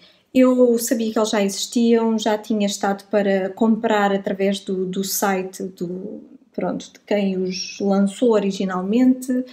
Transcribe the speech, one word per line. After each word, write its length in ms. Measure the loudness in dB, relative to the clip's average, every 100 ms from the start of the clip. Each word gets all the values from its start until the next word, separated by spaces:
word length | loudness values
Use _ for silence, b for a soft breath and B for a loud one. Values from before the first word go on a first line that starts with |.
| b b b
Eu 460 | 4 4 6 4 4
sabia 340 | 0 -2 -2
que 60 | -2
eles 120 | 0
já 120 | 0
existiam, 720 | -2 -4 -4 0 4 4 2 0
já 220 | 0 -2
tinha 260 | -2 -2
estado 440 | -2 -2 -4 -4 -2
para 400 | 0 2 0 -2
comprar 600 | 0 2 2 2 2 2
através 480 | 0 -2 -2 -2 -2
do, 260 | -4 -4 -4
do 160 | -4
site 640 | -4 -2 0 0 -4 -8
do, 580 | -10 -8 -8 -8 -12 -14 -18 -20 _
pronto, 400 | -6 -6 -6 -10
de 80 | -14
quem 360 | -4 -2 0 -2
os 440 | -4 -6 -10 -4
lançou 500 | 0 2 2 2 2
originalmente. 1120 | 4 2 -2 -4 -4 0 4 4 2 0 -4 -4